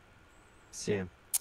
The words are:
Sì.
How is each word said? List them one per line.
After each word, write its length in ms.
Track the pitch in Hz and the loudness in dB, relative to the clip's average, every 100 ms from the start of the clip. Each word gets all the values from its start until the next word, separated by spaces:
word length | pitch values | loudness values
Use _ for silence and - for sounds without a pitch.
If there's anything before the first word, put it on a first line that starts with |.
| - - - - - - - | -20 -20 -20 -20 -20 -20 -16
Sì. 320 | - - 101 90 - - - | -6 0 0 0 -8 -4 -4